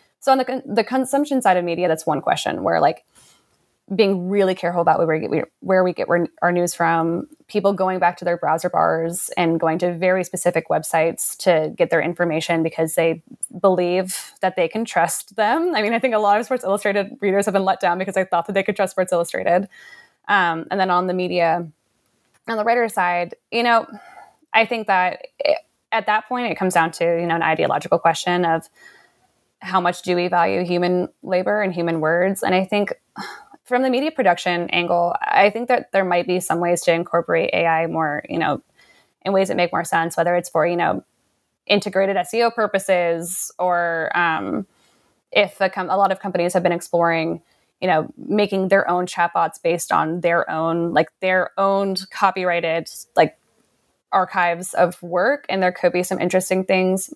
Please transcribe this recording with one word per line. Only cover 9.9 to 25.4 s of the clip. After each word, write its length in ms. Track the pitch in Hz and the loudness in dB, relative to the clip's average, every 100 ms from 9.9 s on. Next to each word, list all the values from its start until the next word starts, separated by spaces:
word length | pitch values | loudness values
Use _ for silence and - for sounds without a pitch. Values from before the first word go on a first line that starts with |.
very 300 | 170 185 185 | 0 0 0
specific 460 | 175 180 175 165 - | -2 -2 0 0 0
websites 680 | 156 156 165 160 - - - | -2 0 0 0 0 -6 -2
to 340 | - 165 156 - | 2 2 0 0
get 160 | 170 | 0
their 100 | 165 | 2
information 600 | 165 170 175 156 - 165 | 0 -2 -2 -2 0 0
because 320 | 160 - 160 - | 0 0 -2 2
they 260 | 165 165 - - - 180 | 0 -2 -8 -14 -14 0
believe 720 | 196 180 175 180 185 - - - | 2 2 2 0 -2 -4 -8 -4
that 140 | 185 185 | -4 0
they 120 | 165 | -2
can 180 | 220 226 | -2 -2
trust 500 | - 170 - - 202 | 0 0 0 -6 -2
them. 400 | 214 285 349 277 | 0 2 0 0
I 80 | |
mean, 100 | 208 | 0
I 60 | 233 | 0
think 160 | 262 220 | 0 2
a 20 | |
lot 220 | 208 208 | 4 2
of 80 | 233 | 2
Sports 160 | 254 | -2
Illustrated 520 | - 196 208 202 196 - | 0 0 0 0 -2 -4
readers 240 | 196 196 196 | 0 2 2
have 80 | |
been 100 | 196 | 2
let 160 | 190 - | 0 0
down 200 | 185 175 | 0 0
because 160 | 190 190 | -2 -2
they 100 | 185 | 0
thought 220 | 175 170 | -2 0
that 60 | |
they 100 | 196 | -2
could 120 | 196 196 | -2 -2
trust 140 | 185 | -2
Sports 240 | - 180 | -2 0
Illustrated. 540 | 175 170 - - 175 196 - - - - _ - | 0 -2 -2 0 0 0 -10 -20 -20 -20 _ 0
Um, 380 | 202 175 165 - | 2 2 -2 -4
and 80 | 196 | -2
then 100 | 185 | 2
on 160 | 180 185 | 2 0
the 80 | |
media, 540 | 185 180 180 170 170 170 - _ _ _ _ _ _ - | -2 -2 0 2 0 -4 -14 _ _ _ _ _ _ -6
on 100 | 226 | -2
the 60 | |
writer 260 | 220 240 226 | 0 2 0
side, 460 | 202 175 175 175 - _ | 0 0 0 -4 -8 _
you 100 | 233 | -2
know, 240 | 240 226 - 214 - - - _ _ | 2 2 0 -10 -20 -20 -20 _ _
I 140 | 226 220 | 0 2
think 220 | 233 214 | -2 0
that 400 | 190 180 - - | 2 2 -2 -12
it, 220 | - | -4